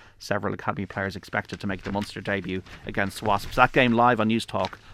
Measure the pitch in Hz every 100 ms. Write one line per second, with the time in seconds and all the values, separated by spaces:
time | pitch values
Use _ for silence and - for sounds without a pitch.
0 | - - - 101 101 98 - 107 98 -
1 | 98 92 - 107 - 87 101 95 - 101
2 | 104 - 101 101 87 92 - - - -
3 | 98 - 110 101 - - 127 - 123 113
4 | 120 117 107 113 - 107 95 - -